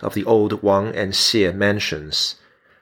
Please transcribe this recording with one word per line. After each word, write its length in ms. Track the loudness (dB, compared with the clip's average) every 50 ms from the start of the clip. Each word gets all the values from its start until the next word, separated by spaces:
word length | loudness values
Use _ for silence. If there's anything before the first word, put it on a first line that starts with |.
of 100 | -8 -6
the 120 | -4 -2 2
old 380 | 4 4 4 4 2 0 0
Wang 320 | 2 2 2 2 0 -2 -4
and 200 | -4 -4 -2 -2
Xie 400 | 0 0 2 2 2 2 2 0
mansions 840 | 0 0 0 0 0 -2 -6 -6 -8 -8 -6 -4 -4 -4 -4 -6 -10 _ _ _ _ _ _ _ _